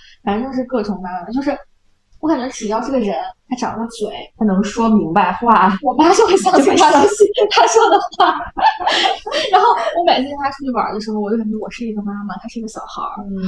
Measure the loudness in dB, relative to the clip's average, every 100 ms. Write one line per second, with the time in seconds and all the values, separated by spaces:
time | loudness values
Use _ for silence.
0 | -18 _ -4 -4 -4 -6 -4 -4 -4 -6
1 | -8 -10 -6 -4 -4 -4 -8 _ _ _
2 | _ _ -2 -2 -4 -6 -4 -4 -2 -2
3 | -2 -4 -8 -12 -10 -6 -6 -6 -10 -8
4 | -8 -8 -12 -2 0 2 0 0 2 2
5 | 2 2 0 0 2 4 4 2 0 2
6 | 4 6 4 4 4 4 4 6 6 6
7 | 4 4 2 2 0 4 4 4 4 2
8 | 0 0 0 0 -6 0 0 0 -2 0
9 | 0 -2 -4 -4 2 4 4 2 0 0
10 | 2 2 -2 -6 -6 -6 -6 -4 -4 -4
11 | -6 -4 -2 -2 -4 -6 -8 -10 -8 -8
12 | -8 -8 -10 -12 -12 -12 -12 -12 -14 -12
13 | -12 -10 -10 -6